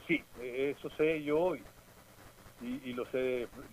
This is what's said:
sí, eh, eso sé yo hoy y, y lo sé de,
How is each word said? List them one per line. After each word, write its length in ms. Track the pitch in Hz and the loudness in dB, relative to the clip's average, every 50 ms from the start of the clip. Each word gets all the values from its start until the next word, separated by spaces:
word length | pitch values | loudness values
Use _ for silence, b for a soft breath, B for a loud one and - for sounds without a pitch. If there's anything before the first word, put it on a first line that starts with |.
| - | 2
sí, 180 | - 165 147 - - - - | 2 2 2 0 -6 -12 -10
eh, 340 | 123 127 120 131 139 143 131 - | -8 -4 0 0 0 0 0 -2
eso 100 | - 147 - | -6 -8 0
sé 260 | - 156 156 160 156 | 2 4 4 4 2
yo 160 | 147 147 147 156 | 2 2 4 4
hoy 240 | 175 185 160 120 - - - - - - - - - - - - - - - - - - - - | 4 4 2 0 -6 -14 -18 -20 -20 -20 -20 -20 -20 -20 -20 -20 -20 -20 -20 -20 -20 -20 -14 -8
y, 260 | 120 120 127 143 135 127 | -6 -4 -4 -4 -4 -4
y 60 | 123 | -4
lo 100 | 123 110 - | -4 -4 0
sé 80 | - 127 | 0 2
de, 300 | 127 127 127 123 117 - - 123 - - | 2 2 2 0 0 -4 -8 -12 -14 -10